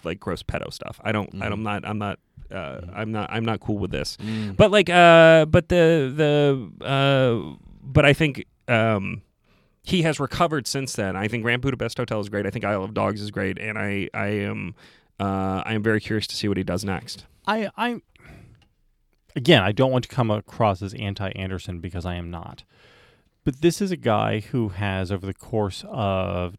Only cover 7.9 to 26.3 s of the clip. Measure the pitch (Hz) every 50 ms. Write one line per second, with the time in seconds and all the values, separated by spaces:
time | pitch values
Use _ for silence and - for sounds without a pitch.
7.9 | 127 156 143 147 139 - 165 151 127 - - - _ _ _ - 120 113 110 113
8.9 | 110 101 98 95 90 107 - _ _ _ _ _ _ _ _ _ _ _ _ -
9.9 | - 185 160 165 143 - 143 123 - - 175 160 156 147 113 - - 139 135 123
10.9 | - - 104 95 90 92 101 107 117 117 107 117 120 123 123 139 127 113 113 117
11.9 | - - 123 - 117 107 104 101 104 101 101 95 87 120 107 101 107 98 95 104
12.9 | 110 104 104 98 104 104 104 104 104 - 98 95 92 - - 110 107 107 101 101
13.9 | 101 98 95 - - 104 101 101 107 104 101 104 107 107 98 92 - - - -
14.9 | - _ _ _ _ - 98 98 98 95 95 95 92 95 - - 110 107 104 113
15.9 | 110 107 - - 110 107 - - - - - 104 98 95 92 - 87 90 104 98
16.9 | 92 78 - - - - - _ _ _ _ - 208 226 214 190 - - 226 240
17.9 | 240 - - _ _ _ - - - - - - - _ _ _ _ _ _ _
18.9 | _ _ _ _ _ _ _ _ _ - 120 151 170 117 92 98 101 107 131 131
19.9 | 127 123 117 - - - 120 110 107 107 - - - - 120 104 95 90 101 98
20.9 | - - 107 101 98 - 101 95 95 98 95 92 95 90 - - 90 85 80 92
21.9 | - 92 85 90 87 87 87 85 87 82 85 - - - - _ _ _ _ _
22.9 | _ _ _ _ _ _ _ _ _ _ _ 160 131 135 156 170 165 - 208 190
23.9 | 180 135 117 120 107 104 110 107 107 107 104 - - 127 113 104 90 90 104 101
24.9 | 95 95 92 87 101 92 92 98 95 - - - 113 110 104 98 92 - - -
25.9 | - 131 107 98 95 92 92 92